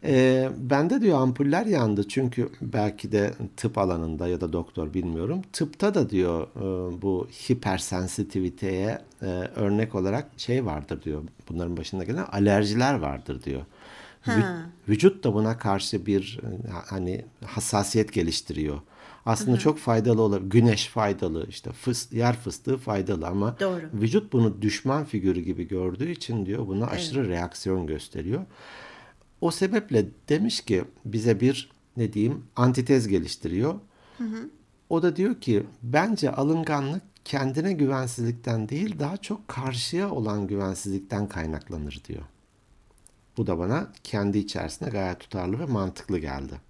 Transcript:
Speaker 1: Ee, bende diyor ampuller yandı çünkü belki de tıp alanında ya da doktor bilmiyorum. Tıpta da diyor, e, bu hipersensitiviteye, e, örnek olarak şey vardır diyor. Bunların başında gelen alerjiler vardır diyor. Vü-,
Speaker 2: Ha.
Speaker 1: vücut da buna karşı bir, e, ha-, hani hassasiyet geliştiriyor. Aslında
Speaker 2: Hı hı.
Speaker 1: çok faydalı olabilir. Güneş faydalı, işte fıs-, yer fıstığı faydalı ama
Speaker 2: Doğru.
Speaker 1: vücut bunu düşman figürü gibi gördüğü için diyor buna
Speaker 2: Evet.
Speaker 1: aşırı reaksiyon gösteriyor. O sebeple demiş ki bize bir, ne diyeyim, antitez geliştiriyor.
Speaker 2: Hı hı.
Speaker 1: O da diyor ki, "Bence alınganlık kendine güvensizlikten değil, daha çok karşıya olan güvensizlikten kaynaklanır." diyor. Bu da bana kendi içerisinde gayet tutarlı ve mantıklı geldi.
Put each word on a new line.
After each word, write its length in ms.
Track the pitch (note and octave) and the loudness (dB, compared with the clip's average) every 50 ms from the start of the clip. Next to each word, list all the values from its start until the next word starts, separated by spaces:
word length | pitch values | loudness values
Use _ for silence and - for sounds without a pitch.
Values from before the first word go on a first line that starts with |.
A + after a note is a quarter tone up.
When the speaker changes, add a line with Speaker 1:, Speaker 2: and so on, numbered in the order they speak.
| - | 2
Speaker 1:
Ee, 460 | D#3 C3+ C3 C3 C3 C3 C3 C3 C3 - | 6 6 6 8 8 6 4 2 0 -2
bende 440 | - C3 A#2+ C#3 C#3 D3+ F3 B3+ C#4 | -4 0 2 2 4 4 4 4 4
diyor 160 | A3+ G3+ E3 C3+ | 6 6 6 6
ampuller 460 | C3 B2+ B2 - C#3+ C#3 D3+ F3+ A3 | 4 2 2 2 2 2 2 2 2
yandı 420 | A3 G3 D3 A#2+ A2 G#2 G2+ G2+ | 2 2 4 4 4 2 2 0
çünkü 420 | - - C3+ C3+ B2 A#2+ B2 A#2 - - - | 0 0 0 0 2 0 0 -2 -2 -4 -10
belki 500 | C3 A#2 - A2+ G#2 G#2 G2+ - - G2+ | -8 -4 -2 0 0 0 -2 -4 -6 0
de 220 | G#2+ G#2 G2+ G#2 - - A#2 G2+ - | 2 2 2 2 -2 -6 -10 -10 -8
tıp 200 | - - A#2 - | -4 -4 -2 0
alanında 500 | - G2 F#2 F2 E2 E2 D#2+ D#2+ D2+ F2 | 2 2 2 2 0 -2 -4 -4 -2 -2
ya 140 | F2 F2+ E2 | -2 0 -2
da 120 | F2+ E2 D#2+ | -2 -2 -2
doktor 400 | E2+ E2+ - _ F2+ D#2 D2+ D#2+ | -4 -4 -4 _ -6 -6 -2 -2
bilmiyorum. 480 | F#2 E2+ F2+ E2 D#2+ E2+ A2+ E3 F#3 F#3 - - | -2 -2 -2 -4 -4 -4 -4 -4 -6 -6 -8 -4
Tıpta 400 | - D#3+ D3+ - - G3 G#3 G3+ | -4 -4 -4 -2 0 0 2 2
da 160 | F#3 C3 - | 2 0 2
diyor, 380 | G2+ F#2 F#2 F2 E2+ E2 D2+ - _ | 2 2 2 2 0 -2 -4 -6 _
e, 460 | - G2+ F#2+ F#2 F#2 F#2 F2+ F2 F2 | -6 -4 -4 -4 -4 -4 -6 -6 -4
bu 260 | F#2 G2 F#2+ F2+ - - - - - - | -2 0 0 0 -2 -6 -10 -10 -2 -2
hipersensitiviteye, 1500 | B2+ B2 - G#2 F#2+ F#2+ - - G2 F2+ F#2 F#2 - - G2+ - - G2 F#2 F2+ F2+ - G2+ F#2+ F#2 F#2 F#2+ A2 - - - - - _ | -2 0 0 -2 -2 -2 -2 -4 -2 -2 -2 -2 -2 -4 -6 -4 -2 -2 -2 -2 -4 -4 -4 -2 -2 0 -2 -2 -4 -6 -10 -18 -14 _
e, 40 | - F#2+ F2+ F2+ F2+ - - | -6 -4 -4 -4 -6 -6 -4
örnek 400 | - G#2 G2+ G#2 G#2+ A2+ A2+ - | -2 0 2 2 2 0 0 -2
olarak 340 | F#2+ F2+ G2 G#2 C3+ D3 - - | -2 -2 0 -2 -2 -6 -8 -12
şey 280 | - - - A#2+ C3+ B2 | -10 -4 -2 -2 0 0
vardır 360 | G2 D2+ D2+ D2 - - - - | -2 -4 -6 -6 -8 -10 -8 -6
diyor. 200 | D#2 D2+ D2+ D2+ - _ - - - | -6 -6 -6 -8 -10 _ -20 -14 -8
Bunların 280 | E2 E2+ F2 E2+ F2 | -6 -4 -4 -4 -4
başında 260 | E2 D#2+ - - F#2+ F2 | -6 -6 -6 -6 -6 -4
gelen 200 | F#2 B2+ F3 - - | -4 -4 -4 -4 -4
alerjiler 600 | - G2+ G2+ G#2 G2+ G#2 G#2 G2+ G#2 A#2 B2 C#3 C#3+ | 2 4 6 6 6 6 4 4 2 2 4 4 2
vardır 500 | G#2+ D#2 C#2 C#2 C2 - - - B1 - | 2 0 -2 -4 -6 -6 -8 -8 -6 -6
diyor. 180 | C#2+ C2+ C2 C#2+ - - - - - - - - - - _ - | -6 -6 -6 -8 -10 -18 -20 -20 -20 -20 -20 -20 -20 -20 _ -4
Vü-, 140 | - - - | 0 2 2
Speaker 2:
Ha. 160 | - F#3 F3 E3+ E3 E3+ - - - G2+ | 2 2 -2 -6 -10 -12 -16 -12 0 0
Speaker 1:
vücut 340 | G#2+ G#2+ E3+ G3 F#3+ - - | 2 6 6 4 4 4 0
da 100 | B2 G2 | 0 2
buna 240 | G#2+ A2 A2 A2+ | 2 2 2 0
karşı 480 | A#2 - G#2+ G2 F#2+ - - - G2 F2 | 0 0 0 0 0 0 -2 -4 -2 0
bir, 340 | G2+ G2 G2 G2 - A2+ - A#2+ | 2 2 2 0 -2 -10 -10 -8
e, 260 | A2+ G2 - A#2+ A2+ | -8 -8 -8 -8 -8
ha-, 120 | - - - | -10 -10 -8
hani 380 | - G2 F#2+ F2+ F2+ F#2+ - - - _ _ - | -8 -6 -4 -2 -2 -4 -4 -8 -12 _ _ -14
hassasiyet 680 | - - G#2+ G2+ - - G2+ G2+ - - A2 G#2+ - - | -8 -6 -4 -2 2 2 2 2 4 2 2 2 4 2
geliştiriyor. 680 | G#2 E2+ E2 D#2+ - - - D#2 D2+ D2+ D2+ C#2+ D2 - _ - - - - - - _ | 0 0 0 0 -4 -6 -6 -4 -4 -2 -2 -4 -6 -10 _ -20 -20 -20 -20 -20 -8 _
Aslında 260 | A2+ A2+ A2 G#2 B2 | -2 0 0 4 2
Speaker 2:
Hı 40 | B2 | 2
hı. 40 | G2 | 4
Speaker 1:
çok 180 | - D3+ D3+ - | 4 2 2 2
faydalı 420 | - B2+ A#2 A2+ G#2+ B2 A2+ A2 | 0 2 2 4 6 4 4 6
olabilir. 280 | A2 G#2 G2+ F#2+ G2 G2 | 6 4 4 0 0 6
Güneş 380 | G2 A#2 A2+ A#2+ G#2+ G2 - | 6 8 8 8 6 4 0
faydalı, 580 | - - A2+ G#2+ G#2 G2 - - E2+ D#2+ E2 D2 - | -2 0 2 2 2 2 0 -2 -2 -2 -2 -4 -6
işte 200 | - - - - | -10 -12 -12 -12
fıs-, 460 | - - - C3 A#2 - - - - | -12 -4 -4 -2 -2 -2 -6 -4 -2
yer 200 | A2+ A#2 B2 A#2+ | 2 2 2 2
fıstığı 420 | A#2+ - G2+ - - _ C3+ C3 | 0 -4 -8 -10 -6 _ -4 -4
faydalı 500 | C3 - A#2 G#2+ G2 F#2 F#2 G2 E2 D#2 | -2 -2 -2 -2 0 0 0 -2 -2 -2
ama 320 | F2 F2+ G2+ G2 A#2 A#2+ - | -2 0 0 0 0 0 0
Speaker 2:
Doğru. 220 | G3 F#3+ F3+ E3+ E3 D#3+ C3 | -2 -2 -2 -4 -6 -6 -2
Speaker 1:
vücut 400 | G#2 A2 E3+ - G#3+ G#3 - - | 0 0 2 2 2 0 2 4
bunu 280 | B2 A2+ G#2+ F#2+ F#2 | 4 4 4 4 2
düşman 440 | G#2+ G#2 G2+ - - C3 C3+ D3+ D3 | 0 0 0 0 0 0 0 0 -2
figürü 340 | D3+ - G2+ F2+ F#2+ F2 F2+ | -2 -4 0 2 2 2 2
gibi 280 | E2+ F2+ F2 F2 F2 | 0 -2 -4 -4 -4
gördüğü 440 | - G2+ F#2 F#2 F#2 F2 F#2+ C3 E3+ | -4 -2 -2 -2 -2 -2 -2 -4 -4
için 340 | F3 - - - A#2 A2 G2 | -4 -6 -6 -4 -2 -2 -2
diyor 220 | F#2 G#2 - - | -2 -4 -4 -4
buna 160 | F#2 F#2+ G2+ A#2 | -2 -2 -2 -2
Speaker 2:
Evet. 80 | - F2+ | -2 -2
Speaker 1:
aşırı 360 | F3+ F3 D#3+ B2 C#3 B2 F#2+ | -4 -4 -2 -2 -2 0 0
reaksiyon 580 | F2+ E2+ F2 E2+ - - - F#2+ F#2+ F#2 E2+ | 0 -2 -2 -4 -8 -6 -2 -2 0 0 0
gösteriyor. 540 | D2+ D#2 D#2 - - - - D#2 F2 A#2 F3+ F#3+ - - - - - - - - - - - - - _ _ _ _ _ _ | -2 -4 -6 -8 -10 -10 -6 -4 -2 -4 -4 -4 -10 -16 -20 -20 -20 -18 -18 -18 -20 -20 -20 -20 -20 _ _ _ _ _ _
O 100 | - E3+ | -2 -2
sebeple 540 | E3 - G3 F#3 G#3 G#3+ G#3 - C#3 A2 G2+ - - - _ - | 0 0 0 2 2 0 0 2 2 2 2 2 -6 -18 _ 0
demiş 320 | D3 E3 G#3 A#3 G#3+ - | 2 2 2 0 0 -4
ki 220 | - - G2+ F2+ - - - - _ | 0 0 0 0 0 -4 -12 -12 _
bize 340 | A2 G2+ A2+ G#2+ A#2+ A2 F#2 | -4 -4 0 2 2 4 4
bir, 300 | B2 B2+ C#3 - - - _ _ _ _ _ | 4 2 2 2 -6 -14 _ _ _ _ _
ne 160 | A#2+ A#2 G#2+ A2 | -2 -2 0 2
diyeyim, 300 | G#2 G#2+ A#2+ D3 - - - _ | 0 0 2 0 -4 -8 -10 _
antitez 520 | - B2 B2+ B2+ C3+ B2 C3 C#3 C3 A#2+ | 4 4 4 4 2 4 4 4 4 6
geliştiriyor. 640 | G#2+ G2 F2+ D#2 - - - - - E2+ F#2+ A#2+ D3+ F#3 G#3 - _ _ _ _ - - | 4 2 2 2 -2 -8 -8 -6 -2 0 0 0 0 -2 -4 -10 _ _ _ _ -20 -10
Speaker 2:
Hı 60 | - A#3+ | -8 -6
hı. 260 | A3 A3 A3+ A#3+ D#4 - _ _ _ _ _ _ _ | -6 -6 -8 -10 -12 -16 _ _ _ _ _ _ _
Speaker 1:
O 120 | E3 E3 E3 | 0 2 2
da 120 | F3 D#3 | 2 2
diyor 260 | E3+ F#3+ A3+ A#3+ - | 2 0 0 0 -2
ki, 220 | - - A2 G2 - - - _ A#2+ | 0 2 2 2 2 -2 -10 _ -6
"Bence 480 | A#2+ B2+ D3+ - A3+ A3 - D3+ C3+ | 2 2 2 4 4 2 2 0 0
alınganlık 680 | - - C#3 D3 D#3+ E3 D#3+ - D3+ C#3+ C#3 C#3 D#3+ F#3+ - - _ _ _ | 0 0 2 2 2 0 0 0 -2 -2 -2 -2 -4 -6 -8 -12 _ _ _
kendine 480 | - - C#3 C3+ C3 C3 D3+ D#3+ G3 F#3+ | -4 -2 0 0 0 0 0 0 0 2
güvensizlikten 960 | D3+ D3 C3 C#3 C3 C3 B2 - - A#2 A2+ A#2 A#2 - B2 A#2 A2 A2 G#2+ | 2 2 2 2 0 -2 -4 -4 -2 -2 -2 -2 -2 -2 -2 -2 0 -2 -2
değil, 300 | C3+ D3+ G3 G#3+ F#3 D#3 | -2 -2 -2 -2 -2 -2
daha 180 | D3 D3 F#3+ | -4 -4 -4
çok 300 | G3 - - G#3 - - | -6 -6 -8 -8 -8 -8
karşıya 640 | - - B2+ C3 C3+ B2+ A#2+ - - E3+ F3 G3 G3+ | -10 -8 -6 -4 -4 -4 -4 -4 -2 -2 -2 -2 -2
olan 360 | F3 C#3 A2 G#2+ G#2 G#2 G2+ | -2 -2 -2 -2 -2 -2 -2
güvensizlikten 800 | F#2+ G#2 G2+ G2 F#2+ F#2+ - - G2 G2 G2 G2 - G#2+ G2+ G#2 | -2 -2 -2 -2 -2 -4 -4 -4 -4 -4 -4 -4 -4 -2 -2 -2
kaynaklanır." 720 | G2+ - F#2 D#2+ D#2 D#2 D2+ - - E2+ D#2 D2 C#2+ C#2 C2+ - | -2 -4 -6 -4 -4 -4 -6 -6 -8 -8 -8 -8 -8 -10 -12 -12
diyor. 140 | - - D2 D2 - _ _ _ _ _ _ _ _ _ _ _ _ _ _ _ - _ _ _ _ _ | -12 -12 -12 -12 -16 _ _ _ _ _ _ _ _ _ _ _ _ _ _ _ -20 _ _ _ _ _
Bu 100 | - A2+ | -4 -2
da 100 | - F2+ E2 | -2 0 -2
bana 280 | F2 F#2+ B2 D#3+ - - - - _ | 0 0 -2 -2 -4 -6 -12 -20 _
kendi 340 | - - G#2 G2+ G2+ G2 | -6 -4 -2 0 2 0
içerisinde 520 | G#2 G2+ - - G2 F2 E2 - - - C#3+ | 0 -2 -2 -6 -6 -6 -6 -8 -8 -8 -6
gayet 300 | A2 G2+ F#2+ F#2 F2+ - | -4 -2 -2 -2 -4 -6
tutarlı 400 | - _ - F#2+ F2+ F2+ G2+ B2+ | -10 _ -6 -4 -2 -2 -4 -4
ve 60 | E3+ | -2
mantıklı 540 | C#3+ A#2+ G#2 F#2+ F#2+ F#2 - - - G2 E2+ | -2 -2 0 -2 -2 -4 -8 -6 -4 -4 -4
geldi. 340 | D#2 C#2+ C2+ C#2 C#2 C2 C#2 C#2+ _ | -4 -4 -6 -8 -8 -10 -12 -14 _